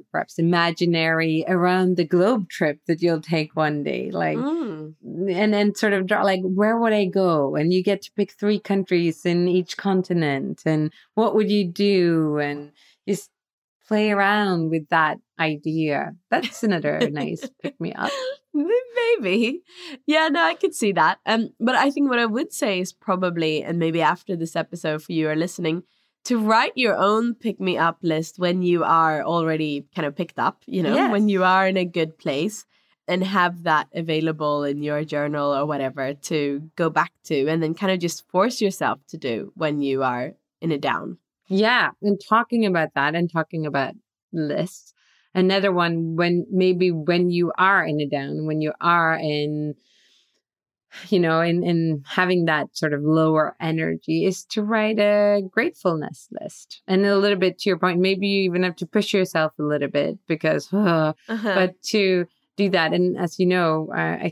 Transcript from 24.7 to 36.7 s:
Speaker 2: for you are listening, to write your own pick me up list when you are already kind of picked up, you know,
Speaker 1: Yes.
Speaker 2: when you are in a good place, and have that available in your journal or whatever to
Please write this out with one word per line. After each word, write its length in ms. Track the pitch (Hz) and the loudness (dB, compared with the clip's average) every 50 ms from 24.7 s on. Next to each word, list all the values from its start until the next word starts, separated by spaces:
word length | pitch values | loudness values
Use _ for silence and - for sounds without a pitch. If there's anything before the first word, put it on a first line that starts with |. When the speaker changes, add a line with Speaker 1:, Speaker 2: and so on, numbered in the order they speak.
| - 165 - 160 151 156 156 | -6 -8 -4 -4 -4 -4 -6
Speaker 2:
for 80 | - | -6
you 180 | 175 160 156 151 | -2 -2 0 0
are 60 | 151 | 0
listening, 480 | 156 165 180 - - 175 160 160 180 - _ _ _ _ _ _ _ - | -2 -2 -4 -4 -4 -4 -2 -2 -4 -6 _ _ _ _ _ _ _ -6
to 120 | - 247 226 | -2 -2 0
write 360 | 214 214 220 226 269 - - | 2 2 2 2 2 0 0
your 200 | 262 254 214 180 | 0 0 2 2
own 380 | - 185 202 214 220 233 240 226 | 2 2 2 2 2 0 -2 -4
pick 260 | - - 226 190 - | -4 -4 -6 -4 -2
me 180 | 190 185 175 127 | -2 -2 0 0
up 200 | 160 170 165 _ | 0 0 0 _
list 360 | - 170 160 156 165 - - - | -2 -2 0 -2 -2 -6 -6 -2
when 240 | 180 175 175 185 | -2 0 0 2
you 220 | 180 175 175 170 160 | 2 2 2 2 2
are 400 | - 160 165 160 160 156 151 - | 2 4 4 4 2 2 0 0
already 640 | 107 170 170 165 160 160 156 160 151 143 143 143 _ - | 0 0 0 0 0 0 0 -2 -2 -4 -6 -8 _ -6
kind 100 | 185 160 | -6 -4
of 100 | 143 147 | -4 -4
picked 220 | - 175 - - - | -6 -8 -8 -4 -2
up, 220 | 117 131 - _ _ - | -2 -2 -2 _ _ -6
you 160 | - 185 170 | -4 -2 0
know, 100 | 151 - | 2 2
Speaker 1:
Yes. 160 | - 370 - | 2 2 2
Speaker 2:
when 180 | 214 202 214 208 | 2 2 2 2
you 140 | 196 185 185 | 2 4 4
are 240 | 185 185 190 190 190 | 4 4 4 4 2
in 100 | 190 185 | 2 0
a 80 | 180 | -2
good 320 | 175 - 175 160 160 160 _ | -2 0 -2 -2 -2 -4 _
place, 480 | - 170 135 143 160 214 208 - - _ _ _ _ _ _ _ _ - | -6 -4 -2 -2 -2 -4 -4 -8 -16 _ _ _ _ _ _ _ _ -4
and 160 | 180 185 185 | -2 -2 0
have 400 | 190 196 190 180 175 180 170 165 | 0 0 2 0 0 0 -2 -2
that 240 | 170 156 151 - - - | 0 2 2 0 -2 -6
available 680 | 170 165 160 160 156 160 160 156 151 156 147 147 147 143 | -6 -4 -2 -2 0 0 -2 -2 -2 -2 -2 0 0 0
in 200 | 143 143 147 147 | -2 -4 -4 -4
your 200 | 147 147 147 156 | -2 -2 -2 -4
journal 500 | 151 151 147 147 147 147 147 143 143 143 | -4 -4 -4 -2 -2 -2 -2 0 0 0
or 120 | 135 143 | 0 0
whatever 480 | 151 147 139 135 131 127 143 135 131 143 | -2 -2 -2 -4 -4 -4 -4 -6 -6 -6
to 560 | 139 - - 170 151 147 143 143 143 156 160 | -8 -6 -4 -2 0 0 0 -2 -4 -8 -8